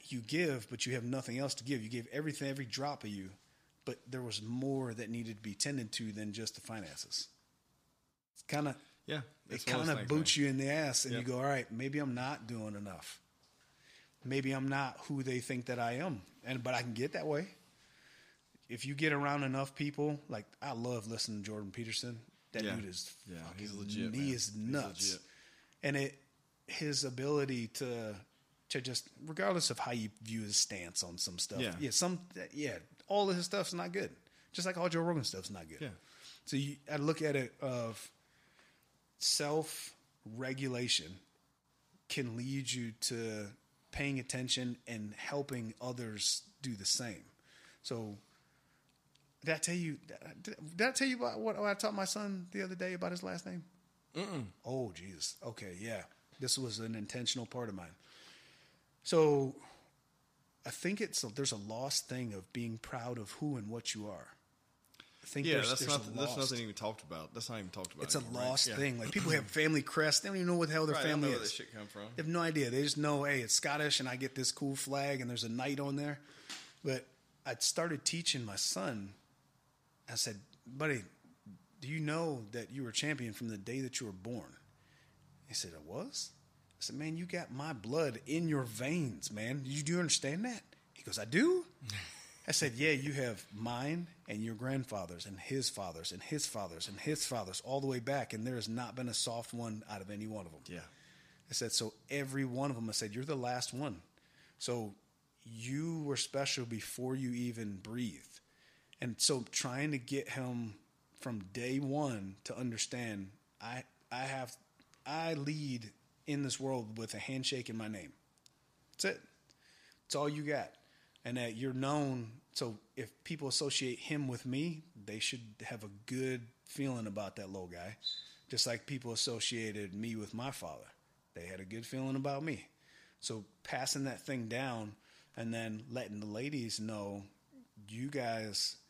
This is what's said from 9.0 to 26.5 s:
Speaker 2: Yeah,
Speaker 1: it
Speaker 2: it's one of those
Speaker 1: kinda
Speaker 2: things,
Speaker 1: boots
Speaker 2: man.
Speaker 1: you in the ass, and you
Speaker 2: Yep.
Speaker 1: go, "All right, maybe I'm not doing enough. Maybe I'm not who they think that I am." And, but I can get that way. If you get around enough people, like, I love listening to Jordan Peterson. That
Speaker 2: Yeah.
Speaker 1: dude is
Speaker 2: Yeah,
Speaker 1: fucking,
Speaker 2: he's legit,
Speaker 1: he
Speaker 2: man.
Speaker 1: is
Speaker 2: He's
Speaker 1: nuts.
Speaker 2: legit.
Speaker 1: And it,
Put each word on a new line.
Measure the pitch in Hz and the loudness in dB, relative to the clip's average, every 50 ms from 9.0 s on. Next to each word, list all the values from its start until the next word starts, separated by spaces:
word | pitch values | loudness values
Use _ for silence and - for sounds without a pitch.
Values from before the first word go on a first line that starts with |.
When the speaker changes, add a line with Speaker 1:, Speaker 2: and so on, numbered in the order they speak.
| _ | _
Speaker 2:
Yeah, | - 151 151 123 - - _ - - | -4 -4 -4 -4 -6 -12 _ -12 -8
Speaker 1:
it | 110 | -8
Speaker 2:
it's | 117 - | -4 0
one | 131 127 | 2 2
of | 123 | 4
those | 156 | 4
Speaker 1:
kinda | 165 147 117 | 4 4 2
Speaker 2:
things, | 120 123 | 4 4
Speaker 1:
boots | 147 156 160 - - | 4 6 6 6 6
Speaker 2:
man. | 147 143 | 8 6
Speaker 1:
you | 139 | 6
in | 131 135 | 4 4
the | 135 139 | 2 4
ass, | 147 160 156 139 120 - - | 4 4 2 4 4 2 2
and | 131 | 2
you | 120 120 | 0 0
Speaker 2:
Yep. | 123 127 | 0 0
Speaker 1:
go, | 123 123 | 2 2
"All | 131 | 4
right, | 143 139 131 120 - | 4 4 2 2 -2
maybe | 110 117 131 139 139 147 | -4 -4 -2 0 0 0
I'm | 143 135 120 | 0 0 0
not | 123 127 135 147 - 113 | 0 0 -2 -2 -4 -6
doing | 110 120 110 107 107 104 | -6 -6 -4 -4 -4 -6
enough. | 101 104 101 90 78 - - - - _ _ _ _ _ _ _ _ _ _ _ _ - - - - - - _ _ - | -6 -8 -8 -8 -10 -10 -12 -14 -14 _ _ _ _ _ _ _ _ _ _ _ _ -20 -20 -20 -20 -20 -20 _ _ -2
Maybe | 123 135 139 135 135 | 0 2 2 2 2
I'm | 135 135 135 135 | 2 2 2 2
not | 139 139 139 127 - - - | 2 2 2 0 -2 -6 -6
who | - 147 135 | -4 -2 -2
they | 131 131 127 127 | 0 0 0 0
think | 120 - 135 123 120 | 0 -2 -2 -2 -2
that | - 123 120 | -2 0 2
I | 120 117 120 | 2 2 2
am." | 131 165 190 139 101 - - - - | 0 0 -2 -2 -4 -6 -12 -18 -10
And, | - 117 131 127 120 | -6 -4 -2 -2 0
but | 127 127 | 0 0
I | 120 | 0
can | 120 123 110 | 0 0 -2
get | 117 127 160 | 0 0 0
that | - 180 156 | 0 -2 0
way. | 151 147 147 180 196 - - - - _ _ - - - - - - - - - - - _ _ _ - - _ - | 0 0 0 0 -4 -8 -16 -20 -20 _ _ -20 -20 -20 -20 -20 -20 -20 -20 -20 -20 -20 _ _ _ -20 -20 _ -10
If | 117 117 - | -8 -6 -4
you | 135 143 | -4 0
get | 139 156 156 | 4 4 6
around | 147 143 143 143 143 143 | 6 6 4 4 4 4
enough | 139 131 131 135 139 135 - | 2 2 2 2 0 0 -2
people, | - 147 147 143 - 147 151 147 143 - - | -2 -2 0 0 2 2 2 0 -2 -4 -6
like, | 123 107 104 - - - | -6 -6 -6 -8 -10 -8
I | - 143 | -6 -4
love | 127 117 117 123 123 117 104 110 | -2 -2 0 0 0 0 -2 -2
listening | 113 110 - 117 107 104 | -2 -2 -2 -2 -2 -4
to | 98 | -4
Jordan | 107 107 107 104 98 | -4 -4 -4 -6 -6
Peterson. | 95 120 113 110 110 - - 120 117 113 117 - - - _ _ | -6 -6 -4 -2 -2 -2 -2 -4 -6 -10 -12 -16 -20 -20 _ _
That | - 110 107 | -4 -2 0
Speaker 2:
Yeah. | 101 95 | 0 0
Speaker 1:
dude | 113 104 | -2 -2
is | 92 90 90 - - - - - | -4 -6 -6 -8 -8 -10 -14 -12
Speaker 2:
Yeah, | 104 87 82 82 | -12 -10 -10 -10
Speaker 1:
fucking, | 85 90 95 | -10 -10 -8
Speaker 2:
he's | 104 104 98 | -8 -6 -6
legit, | 101 101 101 104 113 113 113 110 | -6 -4 -2 -2 0 0 0 0
Speaker 1:
he | 135 | 0
Speaker 2:
man. | 143 139 | 0 2
Speaker 1:
is | 127 117 - 104 | 2 2 0 -2
Speaker 2:
He's | 104 | -2
Speaker 1:
nuts. | 107 107 120 139 143 117 101 90 85 95 95 | -2 -2 0 0 0 0 -2 -2 0 2 2
Speaker 2:
legit. | 92 - - - - - - - - - - - _ _ | 2 0 -6 -14 -20 -20 -20 -20 -20 -20 -20 -20 _ _
Speaker 1:
And | - 143 139 | 2 2 4
it, | 139 139 135 - - - _ _ _ _ _ | 4 2 0 -2 -8 -18 _ _ _ _ _